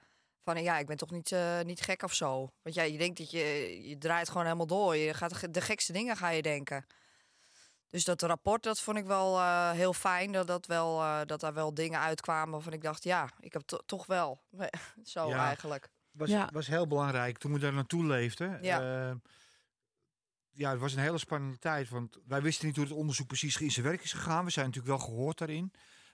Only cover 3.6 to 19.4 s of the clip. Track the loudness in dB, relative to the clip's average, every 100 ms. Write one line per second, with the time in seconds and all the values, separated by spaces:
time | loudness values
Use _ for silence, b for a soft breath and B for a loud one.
3.6 | -2 -6 -12 -6 0 0 0 0 0 0
4.6 | 0 2 4 4 2 0 -4 -4 -4 -2
5.6 | -2 0 -2 -2 -2 -2 0 2 0 -2
6.6 | -4 -8 -8 b b b b b b b
7.6 | b b b -2 0 2 2 2 2 2
8.6 | 2 -2 -2 -2 2 4 6 6 6 4
9.6 | 4 4 4 4 2 2 2 0 0 0
10.6 | 0 2 2 2 2 0 -2 -2 -2 0
11.6 | 0 0 0 2 0 0 0 0 0 -4
12.6 | -6 -6 -6 -4 0 0 0 -6 -10 -8
13.6 | -6 -8 -6 -8 -2 0 0 -4 _ -8
14.6 | -8 -8 -12 -16 -10 -4 0 2 2 0
15.6 | -4 -8 -10 _ _ -4 2 2 2 -2
16.6 | 0 0 2 2 2 2 0 -2 -2 0
17.6 | 2 0 0 2 4 4 2 0 -4 -4
18.6 | 0 0 0 -2 -2 -6 -10 b